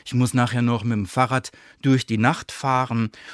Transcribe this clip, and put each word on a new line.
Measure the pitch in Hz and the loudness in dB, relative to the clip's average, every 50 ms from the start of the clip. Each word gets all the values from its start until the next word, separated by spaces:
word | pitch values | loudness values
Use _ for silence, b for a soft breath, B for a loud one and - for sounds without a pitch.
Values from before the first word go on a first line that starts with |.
| B | B
ich | - 127 | -2 0
muss | 123 127 113 - | 2 2 2 2
nachher | 127 127 113 120 123 120 | 2 0 2 0 0 0
noch | 120 120 110 104 | 0 0 0 -2
mit | 120 117 | -2 -2
dem | 104 101 | -2 -2
Fahrrad | 90 - 131 131 120 131 131 - - B B B B B B - | -2 0 0 0 2 0 -4 -4 -6 B B B B B B 2
durch | 139 131 127 - | 2 2 2 2
die | - 113 | -2 0
Nacht | 107 113 135 170 - - - | 2 2 2 0 0 -8 -14
fahren | - - - 135 131 127 127 - 120 117 113 107 B B B B | -12 -6 -2 0 0 0 0 0 -2 -2 -2 -4 B B B B